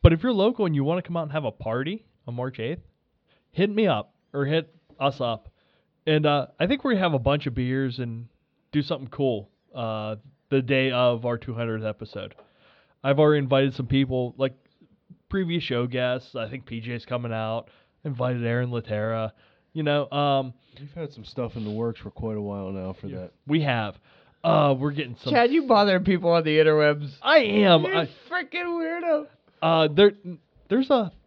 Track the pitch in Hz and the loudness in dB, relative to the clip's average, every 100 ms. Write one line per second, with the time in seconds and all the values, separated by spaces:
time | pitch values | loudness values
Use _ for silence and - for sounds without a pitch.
0 | 175 165 247 220 208 240 190 147 139 180 | 8 6 2 2 2 2 0 0 0 -2
1 | 180 170 151 151 127 - 110 117 143 214 | -4 -6 -4 -4 -4 -6 -4 -4 -4 -8
2 | _ _ - 120 127 123 113 175 - _ | _ _ -12 -8 -8 -6 -8 -8 -14 _
3 | _ _ _ _ _ - 202 208 208 113 | _ _ _ _ _ -2 0 2 2 0
4 | - _ _ 143 139 160 156 _ _ - | -4 _ _ -4 0 -2 -4 _ _ -2
5 | 139 135 123 110 - _ _ _ _ _ | -2 -2 -4 -4 -10 _ _ _ _ _
6 | - 156 151 147 - _ 175 277 277 208 | 0 2 4 0 -2 _ -2 0 0 0
7 | 180 139 120 147 147 120 123 131 135 120 | 0 0 0 0 -2 -4 -2 -2 -2 -4
8 | 123 113 120 _ _ _ _ 151 139 151 | -8 -10 -14 _ _ _ _ -4 -2 -6
9 | 135 - 139 110 95 _ _ 131 113 110 | -8 -2 -2 -2 -8 _ _ -8 -6 -6
10 | 107 110 - _ _ 139 123 135 131 123 | -6 -10 -14 _ _ 0 2 0 2 2
11 | 123 120 120 117 - 113 117 110 110 104 | 2 2 -2 -4 -6 -6 -6 -4 -6 -8
12 | 107 101 95 - _ _ _ _ _ _ | -14 -14 -14 -18 _ _ _ _ _ _
13 | 135 139 151 147 131 135 139 127 127 135 | 0 4 6 4 4 2 2 -2 0 0
14 | 131 127 123 120 135 127 _ _ _ _ | 2 0 -4 -2 -4 -4 _ _ _ _
15 | _ - _ 196 175 170 - 123 123 127 | _ -20 _ -4 -2 -2 -2 -2 -2 -2
16 | 123 127 - 127 110 131 - 117 113 120 | -2 -2 -6 -10 -10 -10 -12 -10 -8 -10
17 | - 123 120 113 110 113 - _ _ _ | -6 -6 -4 -6 -4 -6 -8 _ _ _
18 | 151 123 127 123 117 120 123 120 113 107 | -10 -4 -2 -2 -2 -2 -2 -6 -6 -4
19 | 110 113 110 _ _ _ _ 160 147 147 | -2 -4 -6 _ _ _ _ -6 -2 -2
20 | 139 143 143 139 131 120 _ - 143 156 | -2 -2 0 0 -2 -12 _ -20 -18 -12
21 | 147 117 104 - 117 117 104 107 117 110 | -12 -12 -14 -8 -8 -6 -8 -4 -4 -6
22 | 107 - 117 107 101 101 95 95 92 92 | -14 -10 -8 -6 -6 -8 -8 -8 -8 -10
23 | 101 92 90 _ - 156 147 120 104 - | -12 -12 -14 _ -2 0 0 -2 -4 -10
24 | _ _ _ _ 165 160 147 135 143 143 | _ _ _ _ 2 4 4 2 -2 -4
25 | 131 117 - 294 240 311 269 220 202 185 | -8 -8 0 2 4 2 4 4 4 2
26 | 185 185 175 170 156 151 156 151 147 147 | 2 2 4 2 4 4 4 4 4 2
27 | 143 - - 311 220 208 196 165 370 381 | -6 -6 4 4 6 4 6 6 4 -2
28 | 156 - - 359 285 349 349 339 320 339 | -2 -8 -8 -8 -6 -6 -6 -4 -4 -4
29 | 339 302 302 _ _ _ 160 165 160 147 | -2 -2 -2 _ _ _ 2 4 2 6
30 | 202 202 180 170 _ _ _ 220 262 269 | 6 6 -16 -18 _ _ _ 0 4 2
31 | 196 - | 2 -8